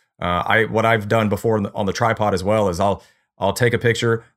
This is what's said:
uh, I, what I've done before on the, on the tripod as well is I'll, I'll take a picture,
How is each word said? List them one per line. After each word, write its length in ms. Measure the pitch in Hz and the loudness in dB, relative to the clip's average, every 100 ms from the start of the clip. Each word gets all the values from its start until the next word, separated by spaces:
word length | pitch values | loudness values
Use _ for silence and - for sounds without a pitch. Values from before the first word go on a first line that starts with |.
| _ _ | _ _
uh, 220 | 87 87 - | -2 -2 0
I, 180 | 110 | 0
what 200 | 110 110 | 2 0
I've 240 | 110 113 101 | 2 0 0
done 220 | 113 107 | 0 0
before 260 | 101 117 107 | 0 0 0
on 60 | |
the, 100 | 101 | -2
on 120 | - 98 | -2 -4
the 80 | |
tripod 400 | 90 117 113 104 | 0 0 0 0
as 100 | 95 | 0
well 240 | 92 110 101 | 0 0 0
is 100 | 85 | 0
I'll, 240 | 98 95 - _ _ - | 0 -2 -8 _ _ -4
I'll 160 | 95 | -4
take 220 | 98 123 | 0 0
a 40 | 95 | 2
picture, 460 | 120 110 117 113 - | 0 0 0 -2 -4